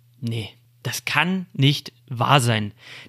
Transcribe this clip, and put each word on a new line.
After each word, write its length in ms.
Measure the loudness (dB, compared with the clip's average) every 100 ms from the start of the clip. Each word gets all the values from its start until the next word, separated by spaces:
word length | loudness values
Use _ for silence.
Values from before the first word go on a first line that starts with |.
| _ _
nee, 280 | -6 -6 -8 -14 _ _
das 220 | -10 -8
kann 400 | -2 0 0 -2 -6
nicht 400 | 2 2 2 -4 -20 _
wahr 320 | -4 2 4
sein. 320 | 4 0 -2 -8 -20 -20